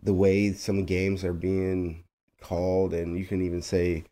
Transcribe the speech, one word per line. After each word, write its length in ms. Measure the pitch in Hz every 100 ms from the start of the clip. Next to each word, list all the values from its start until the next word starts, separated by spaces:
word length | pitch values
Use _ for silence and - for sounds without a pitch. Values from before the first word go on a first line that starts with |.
the 100 | 101
way 380 | 92 98 98 104
some 320 | 95 - 98
games 400 | 87 92 95 95
are 100 | 92
being 720 | 87 90 95 92 92 87 82 - _ _ _
called, 520 | - 87 92 92 95
and 240 | 85 85 87
you 80 | 92
can 160 | 95
even 200 | 90 87
say, 420 | 85 92 87 80 -